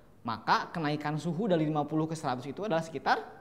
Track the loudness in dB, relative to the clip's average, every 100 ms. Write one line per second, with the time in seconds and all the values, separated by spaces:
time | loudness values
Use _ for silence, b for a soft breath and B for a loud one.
0 | B -10 -6 -4 2 2 2 -2 0 0
1 | -2 -2 -2 0 2 4 4 2 2 0
2 | 0 -2 -2 -2 -4 -6 0 0 -2 -2
3 | 0 0 0 -14